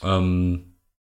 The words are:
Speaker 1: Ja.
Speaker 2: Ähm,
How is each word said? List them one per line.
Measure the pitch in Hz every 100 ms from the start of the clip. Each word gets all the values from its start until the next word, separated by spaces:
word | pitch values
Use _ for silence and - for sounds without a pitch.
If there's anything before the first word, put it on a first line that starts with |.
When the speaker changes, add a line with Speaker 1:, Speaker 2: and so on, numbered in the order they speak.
Speaker 1:
Ja. | 92 95
Speaker 2:
Ähm, | 92 90 90 87 - - _ _